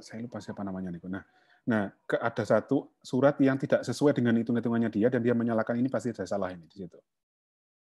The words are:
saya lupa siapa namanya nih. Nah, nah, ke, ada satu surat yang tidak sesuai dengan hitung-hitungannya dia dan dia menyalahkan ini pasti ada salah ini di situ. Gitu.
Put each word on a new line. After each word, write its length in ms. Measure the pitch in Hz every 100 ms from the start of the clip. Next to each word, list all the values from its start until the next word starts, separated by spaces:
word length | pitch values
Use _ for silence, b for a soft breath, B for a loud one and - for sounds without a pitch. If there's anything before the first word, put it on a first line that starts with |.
saya 180 | - 110
lupa 160 | 117 107
siapa 240 | 104 104
namanya 320 | 101 92 92
nih. 80 | 85 92
Nah, 140 | 95 b b b b -
nah, 240 | 110 98 - -
ke, 140 | -
ada 220 | 117 - 107
satu 480 | 110 - 139 - _
surat 320 | - 127 139 143
yang 160 | 135 135
tidak 240 | 143 117
sesuai 320 | - 120 147
dengan 240 | 139 120 117
hitung-hitungannya 560 | 113 120 117 117 117
dia 160 | 104 113
dan 160 | 127 120
dia 80 |
menyalahkan 400 | 117 117 113 110 120
ini 100 | 131
pasti 240 | 117 120
ada 140 | 110 -
salah 260 | 101 92
ini 160 | 87 80
di 160 | - 87
situ. 80 |
Gitu. 60 | - _ _ _ _ _ _ _ _